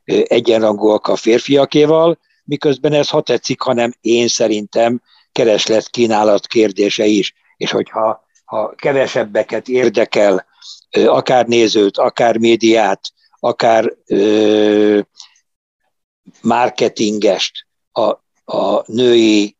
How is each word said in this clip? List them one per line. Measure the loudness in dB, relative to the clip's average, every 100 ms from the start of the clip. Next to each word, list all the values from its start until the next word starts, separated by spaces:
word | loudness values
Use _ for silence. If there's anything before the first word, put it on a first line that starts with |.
| -4
ö, | -2 0
egyenrangúak | 0 2 2 0 0 0 0 -2
a | -2
férfiakéval, | 0 0 2 0 2 2 2 2 2 -2 _ _
miközben | -10 -4 -2 -2 0
ez, | 0 0
ha | -2
tetszik, | -2 -4 -4 -6
hanem | -4 -2 -2 -4
én | -2 0 0
szerintem | -2 -2 -2 -4 -2 0 -2 _ _ _
kereslet-kínálat | -2 0 2 0 -2 -2 -2 0 2 2 0 0
kérdése | 0 0 0 -2 0 0
is. | 0 -2 -8 _ -10
És | -6
hogyha, | -4 -4 -4 -4 -4 _ _ -10
ha | -8 -8 -6
kevesebbeket | -2 -2 -2 -4 -4 -4 -4 -6 -4
érdekel, | 0 0 0 -2 0 0 0 -6 _ -20 -20 _
ö, | 0 2
akár | 2 2 0 2
nézőt, | 2 2 2 0 0
akár | -2 0 0 2
médiát, | 2 2 2 2 0 -4 -10 _ _ _
akár, | -6 -2 0 2 0 -6 -4
ö, | -2 0 2 2 2 2 2 2 0 -2 -12 -20 _ _ _ _ _ _ _ _ _ _ _
marketingest | -4 -2 -2 -2 -4 -2 -4 -2 0 0 -4 -10 -20 _ _
a, | -4 -4 -4 _ _ -10
a | -4 -2 -4 -4
női | 0 2 4 4 2 0